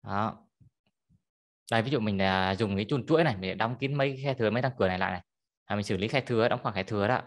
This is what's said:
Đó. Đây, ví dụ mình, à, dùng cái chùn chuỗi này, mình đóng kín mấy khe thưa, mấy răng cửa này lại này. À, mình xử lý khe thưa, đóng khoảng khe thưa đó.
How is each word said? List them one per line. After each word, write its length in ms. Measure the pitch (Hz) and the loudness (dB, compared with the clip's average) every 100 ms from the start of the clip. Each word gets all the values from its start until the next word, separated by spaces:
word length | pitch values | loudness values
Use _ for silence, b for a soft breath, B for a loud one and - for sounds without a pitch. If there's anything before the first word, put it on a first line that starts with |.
Đó. 400 | 107 98 107 - _ _ - _ _ _ _ _ _ _ _ _ - | -6 -4 -4 -6 _ _ -20 _ _ _ _ _ _ _ _ _ 0
Đây, 100 | 113 | 0
ví 100 | 113 | 2
dụ 80 | 139 | 0
mình, 220 | 107 98 | 0 2
à, 340 | 95 95 95 95 | 2 4 2 0
dùng 200 | 110 98 | 0 -2
cái 100 | 107 | -2
chùn 200 | 143 117 | -2 2
chuỗi 180 | 156 | 4
này, 120 | 165 101 | 4 0
mình 200 | 92 92 | -6 -2
đóng 180 | 113 127 | -4 -2
kín 140 | 135 | -4
mấy 260 | 143 139 131 | 0 -2 -2
khe 100 | 139 | -4
thưa, 160 | 131 110 | 0 2
mấy 120 | 113 | 2
răng 100 | 127 127 | -2 2
cửa 100 | 95 | 0
này 120 | 92 | 2
lại 120 | 92 | -2
này. 100 | 92 - _ _ _ _ | -4 -12 _ _ _ _
À, 100 | 104 | -4
mình 80 | |
xử 140 | 101 95 | -2 -2
lý 100 | 107 | 0
khe 140 | 135 | -2
thưa, 260 | 127 117 117 | 0 2 2
đóng 120 | 123 | 2
khoảng 120 | 127 101 | -2 -4
khe 80 | |
thưa 240 | 98 104 101 | -2 0 2
đó. 140 | 123 | 0